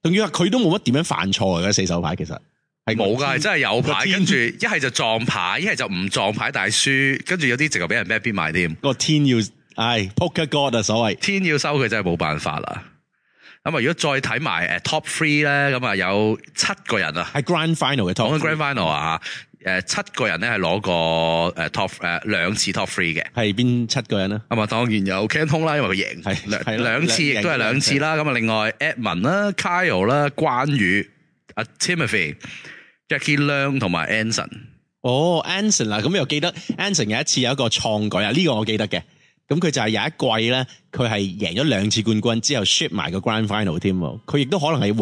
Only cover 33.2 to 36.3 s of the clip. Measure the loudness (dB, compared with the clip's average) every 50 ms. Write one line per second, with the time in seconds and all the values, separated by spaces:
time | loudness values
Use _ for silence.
33.2 | 0 2 2 2 4 2 2 2 0 0 0 0 0 0 0 0 0 0 0 0
34.2 | 0 0 -2 -2 -4 -6 -10 -16 -18 -20 -20 _ _ _ _ _ -2 0 2 4
35.2 | 4 4 2 2 0 0 -2 0 0 2 2 2 0 0 0 0 0 0 2 0
36.2 | 0 0